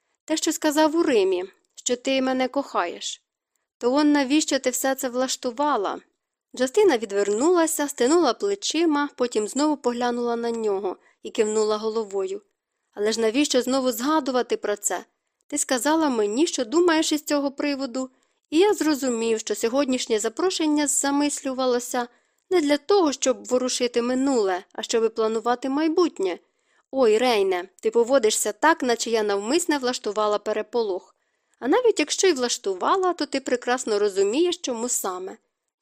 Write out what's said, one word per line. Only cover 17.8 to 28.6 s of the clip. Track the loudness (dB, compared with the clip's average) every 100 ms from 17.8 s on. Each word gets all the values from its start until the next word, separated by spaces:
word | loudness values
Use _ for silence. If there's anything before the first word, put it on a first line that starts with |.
| -6 -6 -8 _ _ _ _
і | 2
я | 4
зрозумів, | 2 0 0 0 -2 0 -2
що | -2 -2
сьогоднішнє | 0 0 0 -2 0 -2
запрошення | -2 -2 -2 0 0 2 0
замислювалося | 0 0 0 0 -2 -6 -2 0 0 -2 -6 -6 _ _ _ _
не | 0
для | 2 0
того, | 4 4 4
щоб | 2 -2 -2 -2
ворушити | 0 0 -2 -2 0
минуле, | 0 0 2 2 2 -2 -6
а | -12
щоб | -2 0 0 0
планувати | -2 0 -2 -2 -2
майбутнє. | 0 0 2 0 0 -4 -6 _ _ _ _ _
Ой, | 2 4 4
Рейне, | 2 2 2 -2 -6 _
ти | -2
поводишся | 0 4 4 4 0 -4
так, | 2